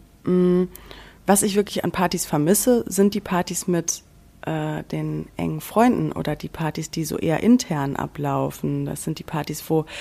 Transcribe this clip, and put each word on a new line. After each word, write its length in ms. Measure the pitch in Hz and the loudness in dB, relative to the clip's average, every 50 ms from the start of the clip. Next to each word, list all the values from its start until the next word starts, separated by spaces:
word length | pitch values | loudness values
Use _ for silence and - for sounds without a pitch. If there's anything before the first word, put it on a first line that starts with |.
| - _ _ _ - | -20 _ _ _ -2
Mm, 400 | - 180 180 180 180 180 180 185 180 - - - - - - - - - - - | 0 2 4 4 4 4 2 2 -2 -6 -12 -20 -20 -20 -20 -20 -20 -20 -4 2
was 160 | - 202 202 | 2 4 4
ich 140 | - 208 190 | 4 2 2
wirklich 260 | 208 202 - - - | 0 0 0 -2 -4
an 80 | - 180 | -4 -2
Partys 360 | - 180 185 175 - 170 - | 0 0 0 0 0 -2 -2
vermisse, 580 | - - 147 147 160 208 - - 254 247 233 - - | 0 0 2 4 4 4 4 4 4 2 2 2 0
sind 260 | 185 185 202 208 202 | 2 2 4 4 2
die 60 | 202 | 0
Partys 460 | - - 180 175 180 - 180 - - | -4 -2 -2 -2 -2 -2 -6 -6 -2
mit, 360 | - 175 170 165 - - - - _ _ - - - _ - - | 0 0 0 0 -2 -6 -8 -10 _ _ -20 -20 -20 _ -12 -8
äh, 380 | - 160 156 156 156 151 151 156 - | -6 -4 -4 -4 -4 -4 -6 -6 -6
den 360 | - 156 156 156 151 151 156 - - - | -6 -6 -4 -4 -6 -6 -8 -8 -6 -4
engen 240 | 170 165 156 156 | -2 -2 -2 -4
Freunden 500 | - - - 208 233 254 233 - 160 151 | -6 -2 2 4 4 6 4 4 0 -2
oder 240 | - - 165 151 151 | -2 -4 -4 -4 -4
die 120 | - - 156 | -4 -6 -10
Partys, 420 | - - 160 151 - - 160 - | -8 -6 -4 -4 -4 -6 -8 -6
die 140 | - 165 160 | -4 -4 -4
so 100 | 156 - | -4 -4
eher 260 | - - 160 156 - | -2 0 0 0 2
intern 540 | - 214 247 247 - - 165 143 139 139 139 | 6 6 6 6 4 2 -2 -2 -2 -2 -2
ablaufen. 880 | - - 147 - - 143 143 139 135 135 139 - - - 147 143 143 143 | -4 -6 -6 -6 -4 -4 -2 0 0 -2 -2 -4 -4 -4 -2 -2 -2 -2
Das 200 | 147 156 156 - | -4 -6 -6 -6
sind 140 | 160 156 - | -6 -6 -6
die 40 | - | -8
Partys, 400 | - - 151 147 - 151 - - - | -6 -6 -6 -4 -6 -8 -8 -4 0
wo 160 | 160 160 156 - - - | 0 0 0 -2 -6 -12